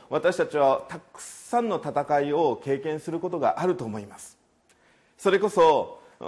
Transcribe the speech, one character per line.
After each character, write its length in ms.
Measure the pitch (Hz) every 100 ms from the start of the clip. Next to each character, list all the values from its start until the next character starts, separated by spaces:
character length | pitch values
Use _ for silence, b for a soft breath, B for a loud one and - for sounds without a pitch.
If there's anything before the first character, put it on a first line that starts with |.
| B
私 260 | 147 170 180
た 80 | 156
ち 100 | 151
は 260 | 139 135 -
た 120 | -
く 200 | - -
さ 400 | - - - 240
ん 80 | 233
の 140 | 180
戦 380 | 151 143 139 147
い 120 | 143
を 280 | 147 156 113
経 140 | 139 139
験 220 | 151 156
す 100 | 156
る 100 | 165
こ 120 | 175
と 80 | 170
が 200 | 120 -
あ 60 | 180
る 100 | 180
と 100 | 113
思 140 | 104
い 60 | 104
ま 140 | -
す。 180 | - - _ _ _ b b b b _
そ 140 | 196
れ 80 | 190
こ 100 | 202
そ 500 | 196 160 139 87 B B B